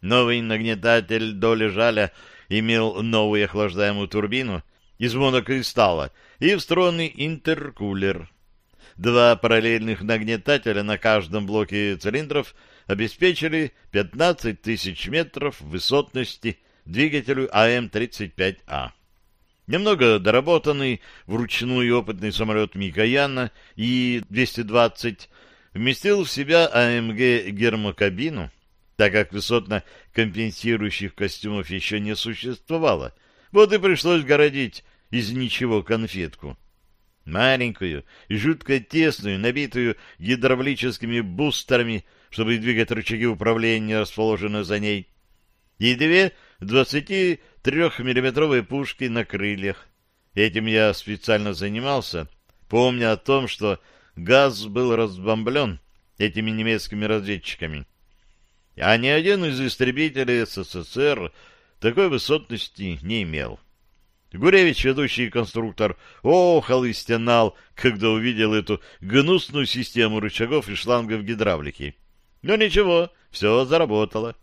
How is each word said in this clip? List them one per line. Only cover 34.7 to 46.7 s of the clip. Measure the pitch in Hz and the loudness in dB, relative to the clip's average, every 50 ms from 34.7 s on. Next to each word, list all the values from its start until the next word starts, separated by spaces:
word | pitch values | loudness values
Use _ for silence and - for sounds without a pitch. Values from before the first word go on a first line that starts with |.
| - - _ _ _ _ _ _ | -6 -12 _ _ _ _ _ _
из | - 123 117 98 117 | -4 -4 -2 -2 -4
ничего | 127 127 117 - - 131 123 113 107 92 | -4 -4 -4 -4 -2 0 2 2 0 0
конфетку. | - 110 113 113 110 - 95 87 80 - - - 73 67 - _ _ _ _ _ _ _ _ _ _ _ _ _ | 0 -2 -2 -2 -4 -6 -6 -8 -8 -10 -12 -14 -14 -16 -16 _ _ _ _ _ _ _ _ _ _ _ _ _
Маленькую | 71 78 95 117 131 131 131 123 120 107 - 98 90 78 71 69 _ - - - _ | -8 -2 0 2 2 2 2 0 -4 -4 -6 -6 -6 -6 -8 -10 _ -20 -20 -10 _
и | 101 | -4
жутко | 107 101 147 160 - - - 139 135 | -2 0 0 -2 -2 -2 -2 -2 -2
тесную, | 113 _ - 160 160 156 139 - 98 101 98 95 | -2 _ 0 2 2 2 0 -2 -4 -4 -4 -2
набитую | 101 117 123 139 147 131 107 123 123 117 104 - - - - _ | -2 -2 -2 -2 -4 -4 -4 -2 -2 -2 -2 -4 -10 -20 -20 _
гидравлическими | 165 95 127 123 113 131 131 123 131 139 139 117 - 127 113 - - 113 117 120 | -2 -2 -2 2 2 2 2 2 0 -4 -4 -4 -4 -6 -6 -6 -6 -4 -4 -4
бустерами, | 113 98 87 92 147 151 127 - - - 131 120 120 117 113 104 - _ _ _ _ _ | -4 -4 -4 -2 -2 -2 -2 -4 -2 0 2 2 2 0 -2 -6 -8 _ _ _ _ _
чтобы | - - 110 110 120 | -6 -4 -2 0 0
двигать | 117 107 120 123 110 117 - | -2 0 -2 0 0 0 0
рычаги | 117 107 104 - 117 113 113 | -2 -6 -4 -6 -4 -2 -2
управления, | 120 113 85 104 113 113 113 113 113 113 110 110 107 110 110 | -2 -2 0 0 0 0 2 2 0 0 0 -2 -2 -2 -2
расположенные | 107 - - - 110 110 110 98 92 107 104 107 104 | -2 -4 -2 -2 0 0 0 0 -2 -4 -4 -4 -4
за | 85 104 104 | -2 -4 -2
ней, | 104 104 104 101 92 _ _ _ _ _ _ _ _ _ _ _ _ _ _ _ | 0 -2 -2 -2 -4 _ _ _ _ _ _ _ _ _ _ _ _ _ _ _
и | 101 120 127 | 0 0 2
две | 123 147 160 165 185 190 185 - _ _ _ _ _ | 2 2 4 4 4 4 2 0 _ _ _ _ _
двадцатитрехмиллиметровые | - 98 | -8 0